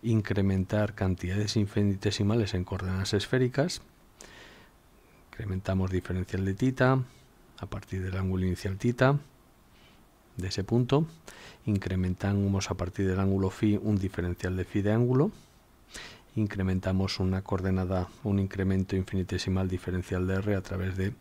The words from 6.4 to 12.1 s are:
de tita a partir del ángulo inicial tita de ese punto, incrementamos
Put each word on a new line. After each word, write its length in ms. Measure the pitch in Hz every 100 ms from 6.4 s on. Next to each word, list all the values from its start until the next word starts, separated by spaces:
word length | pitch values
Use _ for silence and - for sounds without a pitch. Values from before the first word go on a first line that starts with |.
| 95
de 80 |
tita 500 | 98 131 131 127 131 127 - - - - -
a 80 | 95
partir 380 | - - 95
del 120 | 92 92
ángulo 300 | 95 92 92
inicial 320 | 87 101 95
tita 420 | 120 120 131 143 - - - _ - - - - - _ _ -
de 100 | 92
ese 160 | -
punto, 440 | 95 120 123 139 160 - - - - - -
incrementamos 1040 | 101 92 92 92